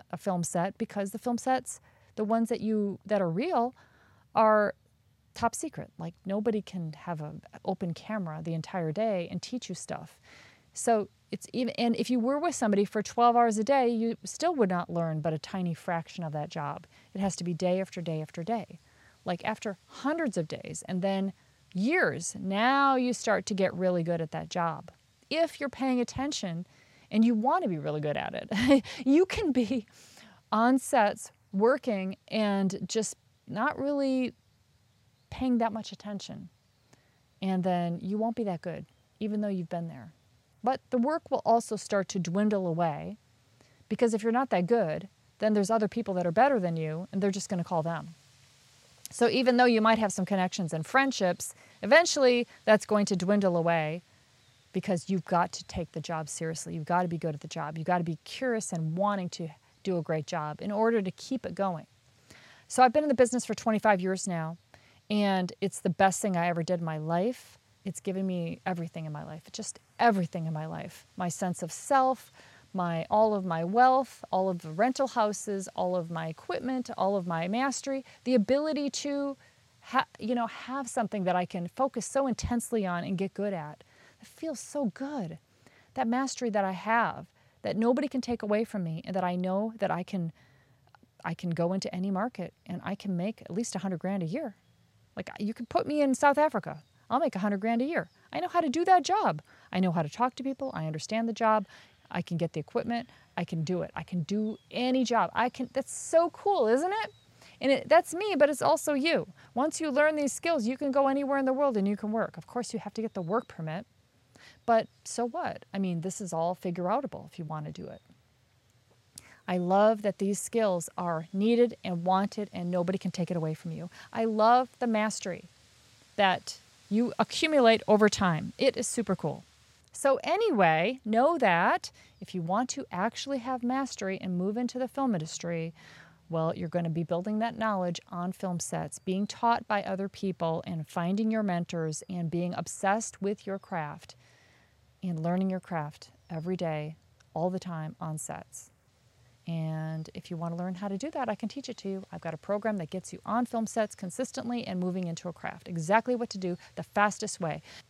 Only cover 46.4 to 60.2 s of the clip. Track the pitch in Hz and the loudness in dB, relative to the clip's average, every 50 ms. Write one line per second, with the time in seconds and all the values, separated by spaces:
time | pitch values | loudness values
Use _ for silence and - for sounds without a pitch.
46.4 | 254 285 277 220 180 175 165 160 160 156 156 165 185 - - 196 190 202 190 196 | 6 6 6 4 2 0 -2 -2 -2 -4 -4 -6 -8 -6 -2 0 0 0 0 -2
47.4 | - - 202 180 160 - 185 165 151 165 170 151 151 170 165 - _ _ _ _ | -4 -4 -2 -2 -2 0 0 0 0 0 -2 -4 -6 -10 -16 -20 _ _ _ _
48.4 | _ _ _ _ _ _ _ _ _ _ _ _ - - - - 240 233 - 254 | _ _ _ _ _ _ _ _ _ _ _ _ -18 -12 -2 2 2 2 4 4
49.4 | 254 254 240 240 247 247 233 220 214 220 226 220 226 196 - - 185 - 202 190 | 4 4 6 6 6 6 6 6 6 6 6 4 2 0 0 -2 -2 0 0 0
50.4 | 185 185 - - 185 156 - 160 156 - - 269 269 269 247 - 202 180 175 - | 0 0 -2 -2 -4 -4 -4 -4 -2 2 2 4 4 2 2 0 2 0 0 0
51.4 | - - - - - - - - - 202 262 320 349 - - 302 269 247 247 240 | -6 -12 -12 -16 -20 -20 -14 -8 2 6 8 8 8 6 4 4 6 6 6 4
52.4 | 240 - - - - - 214 208 - - 214 208 202 - 202 180 180 180 208 208 | 2 -2 -6 -2 4 6 6 6 6 4 2 2 2 2 0 0 2 2 4 4
53.4 | 196 190 170 170 165 170 170 165 156 151 160 180 - _ _ _ _ _ _ _ | 4 4 2 2 4 4 2 2 2 0 -4 -6 -10 _ _ _ _ _ _ _
54.4 | _ _ _ _ _ _ - 190 - - 190 170 - - 196 185 - - 185 170 | _ _ _ _ _ _ -6 -4 -2 0 -2 -2 0 0 -2 -2 0 2 2 2
55.4 | 175 170 - - - - - 190 165 - - 160 147 - 170 160 160 147 - - | 2 2 -2 -8 -12 -10 -8 -8 -8 -6 -8 -10 -8 -6 -6 -6 -6 -8 -8 -6
56.4 | 165 160 165 160 - 170 170 165 151 - 175 180 180 175 175 160 - 165 151 147 | -6 -6 -6 -6 -8 -8 -8 -6 -2 0 0 0 2 0 -2 -4 -4 -4 -4 -6
57.4 | - 160 - 165 151 147 156 165 156 185 180 175 170 170 160 - - - - - | -8 -10 -8 -8 -8 -6 -8 -4 -2 0 0 0 0 -2 -4 -6 -8 -12 -10 -6
58.4 | 262 254 233 220 - - 185 165 160 160 160 180 196 208 202 190 180 175 - - | -2 -2 -2 -2 -2 -4 -4 -4 -4 -2 0 0 2 2 2 0 -2 -4 -6 -6
59.4 | 170 156 151 - _ _ _ _ - 196 185 170 156 - 165 156 | -8 -8 -10 -14 _ _ _ _ -2 0 0 0 0 0 0 0